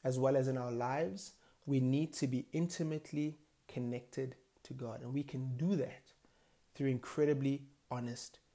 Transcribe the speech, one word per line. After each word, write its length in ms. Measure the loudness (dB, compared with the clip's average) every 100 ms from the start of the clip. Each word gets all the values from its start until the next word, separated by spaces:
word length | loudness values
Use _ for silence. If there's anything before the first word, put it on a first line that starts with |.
as 140 | 0 2
well 180 | 4 4
as 120 | 2
in 100 | 0
our 140 | -2
lives, 600 | -2 -2 0 -2 -4 -12 -16 _ _ 0
we 140 | 2
need 340 | 4 4 2
to 140 | 0 0
be 200 | 0 -2
intimately 840 | 0 0 0 -2 -2 -4 -2 -2 -4 _ _ -12
connected 680 | -4 -2 -4 -6 -6 -6 -6 _ _
to 100 | -14
God. 280 | -8 -8 -8
And 120 | -4
we 100 | -4
can 340 | -4 -4 -4 0
do 180 | 2 2
that 380 | 0 -6 -20 _ _ _ _ _ _
through 160 | -2 2
incredibly 760 | 2 -2 2 4 4 2 0 -4 _ _
honest 480 | -6 -4 -8 -12 -16 _